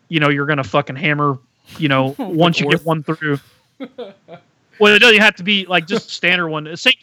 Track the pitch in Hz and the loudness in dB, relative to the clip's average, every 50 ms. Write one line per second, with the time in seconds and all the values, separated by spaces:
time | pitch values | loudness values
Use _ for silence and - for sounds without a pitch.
0 | _ - 165 160 151 147 143 139 143 143 151 143 131 - - 147 143 - 127 139 | _ -6 -2 0 2 2 0 0 -2 -2 -2 -2 -2 -2 -2 -2 -2 -2 -6 -6
1 | 147 156 147 147 147 147 135 131 _ _ _ _ _ - - - 160 143 135 135 | -4 -2 -2 0 -2 -2 -2 -4 _ _ _ _ _ -20 -8 -4 -2 0 0 0
2 | 131 135 139 - 262 190 180 156 170 175 170 - 160 143 - 170 147 165 160 160 | 0 -2 -4 -8 -8 -4 0 2 2 2 2 0 -2 -2 -2 -2 -2 -2 -4 -4
3 | 143 - 160 - 156 147 143 135 - _ _ _ _ _ _ - 269 254 _ - | -4 -6 -8 -6 -4 -4 -4 -6 -6 _ _ _ _ _ _ -18 -18 -16 _ -16
4 | 233 196 202 _ _ - 165 175 _ _ _ _ _ _ _ - 208 208 208 208 | -18 -18 -20 _ _ -20 -20 -20 _ _ _ _ _ _ _ 2 4 4 6 6
5 | 233 240 220 202 214 214 202 - 180 196 208 196 185 180 185 175 165 156 202 214 | 6 6 6 6 4 4 2 0 -2 -2 -2 -2 -2 -2 -2 -2 -2 -2 -4 -6
6 | - - - - - 175 180 180 170 165 156 151 151 151 170 170 - 254 254 - | -6 -6 -8 -4 0 0 0 0 0 -2 -6 -6 -8 -10 -12 -4 0 0 0 0